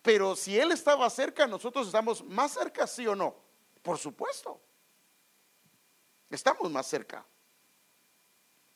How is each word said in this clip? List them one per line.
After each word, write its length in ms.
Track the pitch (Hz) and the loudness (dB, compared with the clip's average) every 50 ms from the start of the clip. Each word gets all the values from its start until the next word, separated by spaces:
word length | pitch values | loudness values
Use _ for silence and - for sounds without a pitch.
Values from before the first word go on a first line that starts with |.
Pero 320 | - 233 220 202 190 190 185 | 2 4 4 4 4 2 -2
si 240 | - - 185 196 220 | -2 -4 0 2 4
Él 140 | 294 330 | 4 4
estaba 360 | 339 330 - 294 294 269 254 226 | 2 2 4 4 4 4 4 2
cerca, 360 | - - 302 - - - 294 | 2 0 -2 0 2 2 2
¿nosotros 400 | 240 202 170 - 247 240 277 240 | 2 0 -4 -6 -4 -4 -4 -2
estamos 380 | 190 190 220 220 233 214 - - | 0 2 2 2 2 -2 -4 -6
más 280 | 139 - 226 277 294 | -6 -2 0 0 0
cerca, 340 | - - 349 320 - - - | 0 -4 -6 -4 -2 -4 -4
sí 200 | - - - 247 | -4 -4 -4 -2
o 80 | 220 202 | -2 0
no? 220 | 196 175 143 - - _ _ _ _ _ _ _ _ | 0 0 -2 -4 -6 _ _ _ _ _ _ _ _
Por 160 | - 170 170 147 | -6 -4 -4 -4
supuesto. 600 | - 151 - - - 494 554 - - - - - _ _ _ _ _ _ _ _ _ _ _ _ _ _ _ _ _ _ _ _ _ _ _ _ _ _ _ _ _ _ _ _ _ - | -6 -8 -8 -6 -6 -6 -6 -6 -10 -14 -14 -14 _ _ _ _ _ _ _ _ _ _ _ _ _ _ _ _ _ _ _ _ _ _ _ _ _ _ _ _ _ _ _ _ _ -14
Estamos 380 | - - - 262 - - - 175 | -6 0 2 2 2 2 0 -4
más 180 | 147 131 131 | -4 -4 -4
cerca. 380 | - - 135 104 - - - - _ _ _ _ _ _ _ _ _ _ _ _ _ _ _ _ _ _ _ _ _ _ _ _ _ _ _ _ _ _ | -4 -6 -6 -6 -8 -16 -16 -16 _ _ _ _ _ _ _ _ _ _ _ _ _ _ _ _ _ _ _ _ _ _ _ _ _ _ _ _ _ _